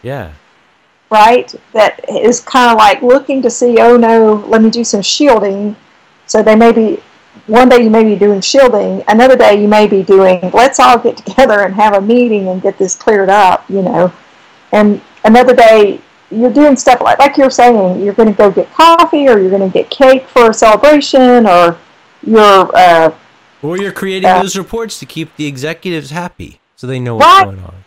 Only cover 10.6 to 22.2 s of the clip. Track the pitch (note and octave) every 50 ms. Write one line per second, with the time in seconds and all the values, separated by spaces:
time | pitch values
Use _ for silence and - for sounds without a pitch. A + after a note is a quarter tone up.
10.6 | A#3 C4+ C4+ - C4 B3+ B3 A#3 A#3 A#3 - - - - F#3+ - C4 B3 G#3+ G#3
11.6 | G3+ F#3 F#3+ G3 G#3 G#3+ G3+ G3 G3 G#3 A#3 B3 B3 A#3+ A3 G#3 F#3+ F#3 F#3 F#3
12.6 | F3+ G3 G3 - G3 F#3 - - - - A3 G3+ F#3+ F#3+ G3 G#3 G3+ F#3 F3+ -
13.6 | - _ F#3+ G3 F#3 F3+ E3 D#3+ F3 F3+ - _ _ _ _ _ _ _ _ _
14.6 | _ _ - G#3 G#3+ G#3 G#3 - - _ _ _ _ G#3+ A3 A#3+ B3+ B3+ B3 -
15.6 | A#3 A3 A3 A3 G#3 G3+ - - _ _ _ _ _ _ - A3 A#3 B3 G#3 C#4+
16.6 | D4 D4+ C#4 - - - B3 B3 - - A#3+ - C#4 C#4+ C#4+ D4 C#4 C4 C4 -
17.6 | A#3+ B3 A#3+ A3 F#3+ F#3 F3+ - F#3 G3+ G3 - A3+ A3 G3+ - G#3 G3+ F#3+ -
18.6 | F3 - _ - - E4 E4 E4+ F4 E4 - D4+ C#4+ C4+ A#3+ G#3 F#3+ F#3 F#3 G3
19.6 | G3 F#3+ F3+ F#3 F3+ - - - C#4+ C4 C4 C4 C4 - - B3+ A#3+ A3+ A3 -
20.6 | - A3 G#3+ G#3 A3 C#4+ D4+ D4 C#4 - - C4+ B3+ B3 B3 B3 A#3 G#3 F3+ F3
21.6 | F3 E3+ E3+ E3 _ _ _ _ _ _ _ _